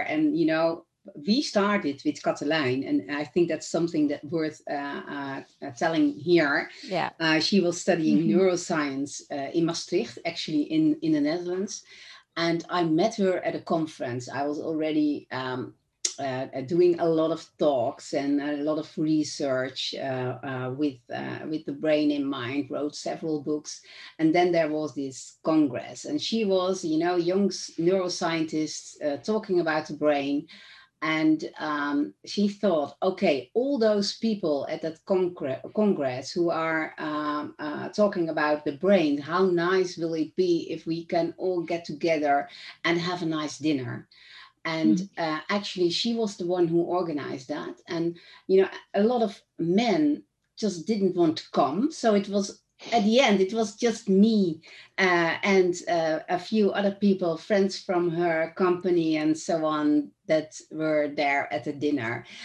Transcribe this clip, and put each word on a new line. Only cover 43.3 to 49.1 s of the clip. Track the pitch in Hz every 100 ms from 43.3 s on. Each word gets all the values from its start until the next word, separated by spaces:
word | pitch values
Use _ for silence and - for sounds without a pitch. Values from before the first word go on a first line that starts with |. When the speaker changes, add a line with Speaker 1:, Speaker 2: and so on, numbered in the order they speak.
| 156 151 -
Speaker 1:
dinner?" | 151 139 123 127 - _ - - - _
And, | 160 160 160 180
Speaker 3:
Mm. | 196 -
Speaker 1:
uh, | 160 156 -
actually, | 202 202 185 175
she | 170 233 226
was | 220 -
the | 175
one | 180 170
who | 170
organized | 170 175 170 147 127 139 -
that. | 151 - - -
And, | 165 170 175 - - -
you | 190
know, | 190 - - 202
a |
lot | 214